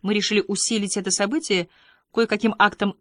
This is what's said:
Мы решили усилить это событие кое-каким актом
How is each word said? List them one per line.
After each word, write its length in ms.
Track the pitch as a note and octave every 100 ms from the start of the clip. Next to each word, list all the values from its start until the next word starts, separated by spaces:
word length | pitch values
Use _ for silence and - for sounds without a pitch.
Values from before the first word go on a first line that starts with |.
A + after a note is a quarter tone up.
Мы 140 | F#3+ G#3
решили 280 | G3 G#3 G3
усилить 500 | G3+ - A3+ G3+ G3+
это 140 | F#3+
событие 560 | - G3+ D4+ - F#3+ E3+ _ _ _ _
кое-каким 440 | - A3+ G#3 A3+ -
актом 380 | G3+ - G3+ -